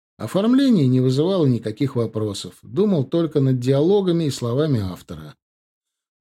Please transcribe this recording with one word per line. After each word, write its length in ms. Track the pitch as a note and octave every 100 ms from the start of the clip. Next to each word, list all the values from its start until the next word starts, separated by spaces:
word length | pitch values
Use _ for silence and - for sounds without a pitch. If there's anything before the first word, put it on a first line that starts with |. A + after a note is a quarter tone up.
| _ -
Оформление 680 | A2+ F3+ A3+ C4 C#4 G3+ B2+
не 120 | B2+
вызывало 460 | B2+ C3 E3+ F#3+ C#3+
никаких 500 | A#2 A2 G#2 C3+ A#2+
вопросов. 600 | A2+ A2 G#2+ G2 F2+ -
Думал 440 | - B2+ G#3 E3+ A#2+
только 340 | E3+ E3 D3
над 200 | C3+ C3
диалогами 640 | B2 C3+ D#3+ G#3 F#3 E3+ D3+
и 40 |
словами 500 | - A#2+ B2+ D#3 A#2
автора. 560 | F#2+ F2 - D#2 D2+ - _ _ _ _ _ _ _ -